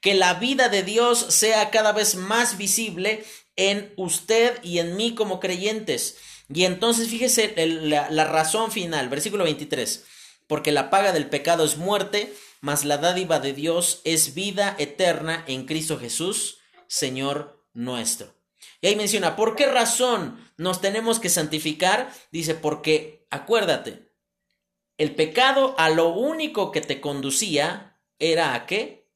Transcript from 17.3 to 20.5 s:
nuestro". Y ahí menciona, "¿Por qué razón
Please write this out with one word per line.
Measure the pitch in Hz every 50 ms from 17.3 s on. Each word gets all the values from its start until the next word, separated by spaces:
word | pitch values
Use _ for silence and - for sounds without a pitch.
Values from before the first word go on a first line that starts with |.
| 143 147 147 - - _ _ _ _
nuestro". | 117 120 127 127 120 110 - - - 104 - _ _ _ _ _ _ - - - _
Y | -
ahí | 185 214
menciona, | 208 214 196 214 208 185 165 156
"¿Por | - 220 226 226
qué | - 285
razón | 269 254 247 233 233 - - 254 254 240 202 175 127 - - - _